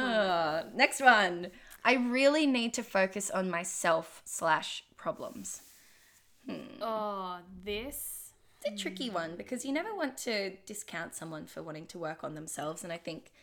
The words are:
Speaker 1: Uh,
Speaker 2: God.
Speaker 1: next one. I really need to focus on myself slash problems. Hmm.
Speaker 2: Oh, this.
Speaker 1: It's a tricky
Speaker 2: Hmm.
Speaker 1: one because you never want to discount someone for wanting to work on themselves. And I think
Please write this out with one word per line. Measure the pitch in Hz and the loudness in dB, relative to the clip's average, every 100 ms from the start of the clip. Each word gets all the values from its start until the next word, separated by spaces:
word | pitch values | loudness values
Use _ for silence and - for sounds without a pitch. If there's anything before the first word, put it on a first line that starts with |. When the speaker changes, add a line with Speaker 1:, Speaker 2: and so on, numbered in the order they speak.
| 254 220 | 2 4
Speaker 1:
Uh, | 196 175 160 160 | 4 4 2 0
Speaker 2:
God. | - 190 | -4 2
Speaker 1:
next | 294 - | 2 6
one. | 269 220 190 175 180 - - - 233 | 8 8 6 2 -6 -10 -20 0 4
I | |
really | 262 240 247 277 302 294 | 4 4 6 6 8 6
need | 254 233 | 4 2
to | 233 | -2
focus | 226 196 190 202 190 | 0 2 2 0 -2
on | 190 185 | -2 0
myself | 170 175 - 180 165 165 - - | -2 -2 0 2 2 0 -14 -12
slash | - 165 156 170 - - - | -2 2 2 2 -10 -12 -10
problems. | 175 151 - - 190 - - - - - _ _ _ _ 262 | -8 -6 -8 -10 -12 -14 -16 -20 -20 -20 _ _ _ _ -10
Hmm. | - - - | -10 -10 -8
Speaker 2:
Oh, | 226 220 208 202 185 180 175 190 | -4 -2 -2 -4 -6 -8 -12 -14
this. | 196 208 262 285 - - - - _ _ - | -6 -6 -6 -8 -10 -10 -14 -20 _ _ -8
Speaker 1:
It's | |
a | 208 | -6
tricky | - 185 240 | -8 -6 -4
Speaker 2:
Hmm. | 180 | -2
Speaker 1:
one | 165 170 | -4 -6
because | 156 247 | -8 -6
you | 269 | -2
never | 285 403 403 | -4 -2 -4
want | 285 254 | -4 -4
to | - 214 196 190 - | -4 -2 -2 -6 -12
discount | 208 - 170 170 - | -12 -10 -8 -8 -10
someone | 165 156 170 | -10 -10 -10
for | - | -12
wanting | 160 156 165 | -10 -10 -12
to | 180 | -8
work | 160 160 | -8 -6
on | 143 151 | -8 -10
themselves. | 156 - 147 165 | -10 -8 -6 -8
And | 180 | -8
I | 170 | -8
think | - 165 - _ | -8 -12 -14 _